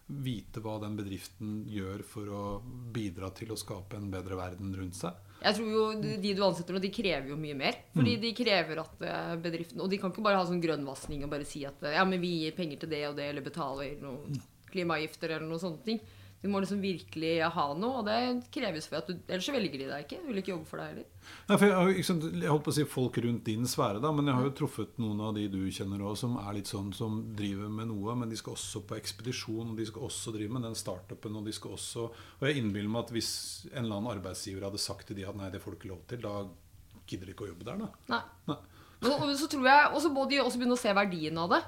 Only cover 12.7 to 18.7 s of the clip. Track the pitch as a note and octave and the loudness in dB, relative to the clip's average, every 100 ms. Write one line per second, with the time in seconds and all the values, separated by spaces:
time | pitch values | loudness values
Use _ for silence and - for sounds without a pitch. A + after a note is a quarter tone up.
12.7 | C#3 D#3+ D3 D3 D3 C#3+ C#3+ C#3+ E3+ C#3+ | -4 -4 -2 -2 -4 -4 -4 -6 -4 -4
13.7 | C#3 C#3 D3 C#3 B2+ C#3+ C#3 - - - | -4 -6 -8 -8 -8 -6 -6 -6 -20 -6
14.7 | F#3+ E3+ D#3 D#3 - E3 D#3 D#3+ E3 F3+ | 0 2 2 0 -4 -2 -2 -2 -4 -4
15.7 | D3+ G#3+ A3+ - - - - F#3+ G3 F#3+ | -4 -2 -4 -4 -18 -20 -6 0 2 2
16.7 | G3+ G3 E3 - D#3+ D#3+ E3 D#3+ E3 C#3+ | 0 0 -2 -4 -2 2 4 4 2 0
17.7 | D3+ A3+ C4 G#3 A3 B3 B3 A#3+ D4 A3+ | 2 0 0 2 2 2 0 -4 -4 -2